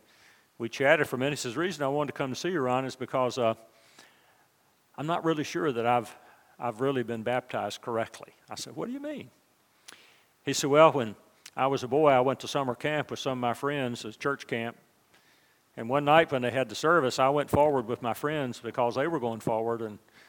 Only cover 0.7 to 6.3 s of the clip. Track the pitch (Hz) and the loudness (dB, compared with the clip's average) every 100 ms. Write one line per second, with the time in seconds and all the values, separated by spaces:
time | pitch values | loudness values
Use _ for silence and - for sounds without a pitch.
0.7 | - 135 160 143 127 139 143 127 117 185 | 2 4 4 2 -2 -2 -4 -6 -4 -4
1.7 | 147 139 147 147 - 135 123 175 175 127 | -4 -2 -2 -4 -4 -6 -4 -4 -2 0
2.7 | 127 131 - 123 135 123 127 113 113 - | 0 -2 -8 -4 0 0 2 0 0 -8
3.7 | _ _ - - _ _ _ _ _ _ | _ _ -20 -20 _ _ _ _ _ _
4.7 | _ _ - 151 170 160 151 143 170 160 | _ _ -8 -4 0 0 0 -2 -2 0
5.7 | 117 117 123 104 - - | 0 2 2 0 -10 -20